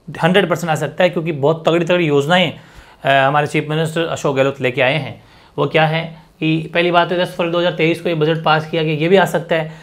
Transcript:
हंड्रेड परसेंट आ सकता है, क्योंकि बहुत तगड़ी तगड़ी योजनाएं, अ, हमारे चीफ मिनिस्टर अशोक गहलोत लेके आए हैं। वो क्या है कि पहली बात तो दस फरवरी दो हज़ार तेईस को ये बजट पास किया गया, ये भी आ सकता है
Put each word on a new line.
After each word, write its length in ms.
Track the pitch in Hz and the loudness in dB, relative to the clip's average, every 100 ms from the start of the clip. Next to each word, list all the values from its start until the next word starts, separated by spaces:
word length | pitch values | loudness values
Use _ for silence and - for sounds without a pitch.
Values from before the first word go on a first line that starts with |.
| - 143 | -16 -2
हंड्रेड 260 | 160 185 180 | 2 2 2
परसेंट 220 | 170 170 | 0 -2
आ 40 | |
सकता 300 | 151 147 - | -2 -4 0
है, 60 | 180 | 0
क्योंकि 220 | 170 160 | 0 -6
बहुत 360 | 147 139 160 - | -2 0 0 0
तगड़ी 160 | 160 | 0
तगड़ी 220 | 170 180 165 | 2 0 2
योजनाएं, 460 | 143 139 180 170 | 2 2 2 0
अ, 760 | - - - - - 147 135 135 | -4 -16 -20 -20 -6 2 4 4
हमारे 180 | 147 147 | 2 0
चीफ 200 | 156 147 | -2 -2
मिनिस्टर 380 | 151 160 160 165 | -2 -2 -2 -4
अशोक 300 | 151 160 135 | -2 -2 0
गहलोत 240 | 135 135 | 0 0
लेके 220 | 127 127 | -4 0
आए 160 | 127 151 | 0 0
हैं। 240 | 131 107 - - - - | -6 -12 -20 -20 -14 -4
वो 80 | 143 | -2
क्या 200 | 160 156 | 2 2
है 400 | 160 165 - - - | 0 -6 -14 -20 -6
कि 300 | 160 160 160 | -2 -2 -2
पहली 160 | 170 175 | -2 2
बात 180 | 175 170 | 2 2
तो 80 | 175 | 0
दस 180 | 175 175 | -2 -2
फरवरी 160 | 170 | -2
दो 60 | 170 | 0
हज़ार 140 | 175 | -2
तेईस 280 | 160 165 170 | 0 0 0
को 80 | 185 | -2
ये 60 | |
बजट 280 | 165 151 160 | -2 0 0
पास 260 | 160 156 160 | 0 0 0
किया 120 | 165 | -4
गया, 120 | 156 | -2
ये 140 | 151 160 | 0 2
भी 80 | 190 | 4
आ 80 | |
सकता 320 | 165 175 151 165 | 4 0 -2 -4
है 160 | 156 - | -4 -10